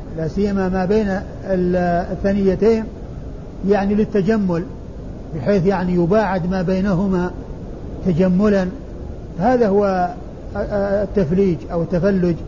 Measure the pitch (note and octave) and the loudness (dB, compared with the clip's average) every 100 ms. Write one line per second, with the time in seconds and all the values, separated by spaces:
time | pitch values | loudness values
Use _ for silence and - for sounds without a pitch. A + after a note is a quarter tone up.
0 | - D#3+ D#3+ G3 G3+ G3 F#3 F#3 F3+ G#3+ | -8 -6 -4 0 0 0 0 0 2 2
1 | G#3 F#3+ - - F#3+ F#3+ F3+ F3+ F3 F3 | 2 -2 -6 -10 -2 0 2 2 2 0
2 | F3+ F#3 G3 G3+ F#3+ F3 G#3 A3+ A3 - | -2 -2 0 2 2 4 4 2 0 -10
3 | - - - - - - F#3+ G3+ G3+ G#3 | -12 -12 -10 -12 -12 -6 2 2 2 2
4 | G#3+ G#3 F3 A3 F#3+ E3 F#3+ - - - | 2 2 2 2 2 0 -4 -10 -12 -12
5 | - - - D#3 - G3+ F3+ F#3 F3+ F3+ | -12 -12 -10 -4 0 2 2 2 2 2
6 | E3+ G#3+ F3+ F#3+ F3 F#3 F3 F#3+ G3+ E3+ | 4 4 2 0 0 0 0 0 2 2
7 | G3 F#3 F3+ - - - - - - - | 2 0 0 -4 -12 -12 -12 -12 -10 -4
8 | F#3+ D#3+ F#3 F3+ G#3+ G3 F#3 - - - | 0 2 4 4 4 4 0 -6 -12 -12
9 | - - - - G#3+ B3+ A3 G3+ G3+ F#3 | -12 -12 -12 -2 2 4 4 4 2 2
10 | F3+ - - - - G3+ - G3+ G3+ G3+ | 0 -4 -12 -12 -10 -6 -2 -2 0 0
11 | G3 G#3 D3+ F#3 G3 E3 - F3 E3 F3+ | 0 0 2 2 2 0 -4 -4 -2 0
12 | G3 F#3+ F3 E3 | 2 2 2 0